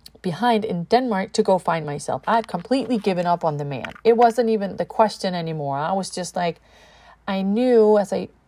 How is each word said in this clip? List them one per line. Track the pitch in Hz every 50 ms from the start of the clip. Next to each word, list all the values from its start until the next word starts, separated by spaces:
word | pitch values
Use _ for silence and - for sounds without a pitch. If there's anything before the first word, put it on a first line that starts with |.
| _ - _ -
behind | - 180 156 160 226 247 226 208 202
in | - 185 170 165
Denmark | - 226 247 262 240 214 196 196 - -
to | - 208
go | 208 190
find | 175 - 175 165 165 151
myself. | 147 143 - - - 127 135 -
I | - 214
had | 233 226
completely | - - 175 - - 254 277 233 - 254
given | 208 - 202 185 175 175
up | 175 170 170 175
on | 160 147
the | 143 147
man. | 143 139 117 - - - - -
It | 226 233
wasn't | 226 247 226 226 254 240 226
even | 220 208 202 190 196
the | - 180
question | - - - 220 208 - - - 190 180
anymore. | 175 165 160 160 156 143 139 139
I | 139 151 165 190
was | 196 185 -
just | - 185 180 - -
like, | 185 175 170 165 _ _ _ _ - - - _ _ _ - - _ -
I | - 196 190
knew, | 190 196 202 226 254 254 240 226 214 214 214
as | 208 196 -
I, | 190 185 190 - _ _ _